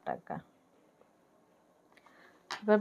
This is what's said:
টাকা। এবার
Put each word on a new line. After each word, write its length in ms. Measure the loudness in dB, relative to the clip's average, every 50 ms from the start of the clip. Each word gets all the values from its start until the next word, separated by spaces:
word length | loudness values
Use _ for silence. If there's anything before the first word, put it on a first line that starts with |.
| -4
টাকা। 280 | -6 -8 -6 -6 -10 -10 -10 -10 -14 -20 -20 -20 -20 -20 -20 -20 -20 -20 -20 -20 -20 -20 -20 -20 -20 -20 -20 -20 -20 -20 -20 -20 -20 -20 -20 -20 -20 -20 -20 -20 -20 -20 -20 -20 -20 -20 -20 -12 -12
এবার 280 | -10 -4 4 4 6 8